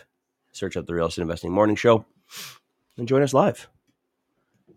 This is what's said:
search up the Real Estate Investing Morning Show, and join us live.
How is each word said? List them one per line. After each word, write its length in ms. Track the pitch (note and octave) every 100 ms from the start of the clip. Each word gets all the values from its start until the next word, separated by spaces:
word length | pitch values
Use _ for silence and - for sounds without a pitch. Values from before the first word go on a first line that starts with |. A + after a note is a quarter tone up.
| - _ _ _ _
search 260 | - F#2+ F2
up 80 | D#2+
the 80 |
Real 140 | E2+ E2
Estate 160 | F2
Investing 280 | E2+ E2+ F2
Morning 240 | F#2 G#2+ G#2
Show, 300 | A#2 A2+ - _ _ - - - _ _ _ -
and 80 | A#2+
join 160 | C3+
us 100 | C#3
live. 340 | C3 F#3+ - - _ _ _ _ _ _ _ _ _ _